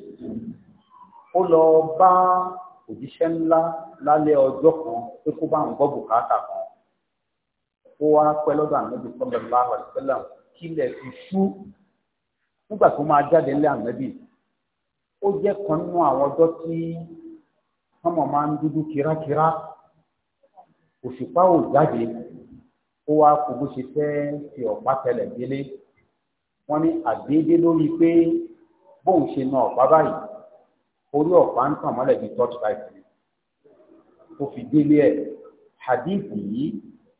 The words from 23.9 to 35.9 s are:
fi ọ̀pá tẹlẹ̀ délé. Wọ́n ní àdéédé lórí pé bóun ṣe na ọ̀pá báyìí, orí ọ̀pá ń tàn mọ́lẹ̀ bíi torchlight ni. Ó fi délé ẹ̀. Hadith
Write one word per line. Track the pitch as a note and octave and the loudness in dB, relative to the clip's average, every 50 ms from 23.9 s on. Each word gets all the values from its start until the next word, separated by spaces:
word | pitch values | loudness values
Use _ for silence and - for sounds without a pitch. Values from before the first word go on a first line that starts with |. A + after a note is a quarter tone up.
| - D3+ D3 D3 D3 D3 D3 D3 D3 D3 C#3+ | -6 -4 -4 -2 -4 -4 -4 -6 -8 -10 -12
fi | - - D3 D#3 | -14 -12 -8 -6
ọ̀pá | - - G#2+ G#2+ C3 C3+ | -6 -6 -4 -2 -2 -2
tẹlẹ̀ | C3+ - B2+ A#2 A2+ G2 G2 | -2 -2 -4 -4 -4 -4 -8
délé. | - A#2+ B2 B2+ C#3 C#3 C#3+ - - - _ _ _ _ _ _ _ _ _ _ _ _ _ _ _ _ _ - | -8 -10 -10 -8 -8 -8 -10 -12 -14 -20 _ _ _ _ _ _ _ _ _ _ _ _ _ _ _ _ _ -4
Wọ́n | D3 D3+ | -2 0
ní | D#3+ E3 D#3+ - | 0 0 0 -2
àdéédé | - A#2+ A2 - - C3 C#3+ D#3+ D#3 D3+ E3+ E3+ | -4 -4 -4 -4 -4 0 0 0 2 4 2 4
lórí | E3+ E3+ E3 D#3+ D3+ D3+ | 4 2 2 2 0 0
pé | E3 E3 E3 E3 E3+ E3+ E3 E3 E3 - - - - _ _ _ _ _ _ _ _ _ _ | 2 2 2 4 4 4 2 2 0 -4 -6 -10 -16 _ _ _ _ _ _ _ _ _ _
bóun | F3+ F#3 D#3+ C#3 - | 2 2 2 0 0
ṣe | - C#3 C3 | -4 -6 -4
na | C3 C#3 C3 | -2 0 0
ọ̀pá | A#2 - - B2+ A#2 | 0 0 2 2 4
báyìí, | - - D#3 D3+ - - - - - - - - - - _ _ _ _ _ _ _ _ _ _ _ - | 6 6 4 4 2 -2 -6 -10 -14 -18 -20 -20 -20 -20 _ _ _ _ _ _ _ _ _ _ _ -2
orí | C#3+ D3+ E3+ | 0 0 4
ọ̀pá | F3+ E3+ C3+ - - - B2 | 4 4 4 4 2 -2 -2
ń | D3 D3+ | -2 -2
tàn | - - D3 A#2 | -4 -4 -6 -4
mọ́lẹ̀ | A#2+ C3 C#3 A#2+ G#2 | -2 0 0 0 0
bíi | - - - | -2 -8 -2
torchlight | A#2+ B2 A#2 - - G#2+ G#2+ - - - | -2 -2 -2 -2 -6 -6 -6 -6 -6 -10
ni. | - - - _ _ _ _ _ _ _ _ _ _ _ _ _ _ _ _ _ _ _ _ _ _ _ _ _ _ | -16 -20 -20 _ _ _ _ _ _ _ _ _ _ _ _ _ _ _ _ _ _ _ _ _ _ _ _ _ _
Ó | E3 - C#3+ | -12 -10 -10
fi | C#3 - B2+ A#2 | -10 -10 -14 -8
délé | - - D#3 C#3+ C#3+ D3+ D3 | 0 2 2 4 6 4 6
ẹ̀. | C#3 B2+ - - - - - - - - _ _ _ _ _ _ | 6 4 2 2 -4 -8 -12 -16 -20 -20 _ _ _ _ _ _
Hadith | - B2+ | -4 -2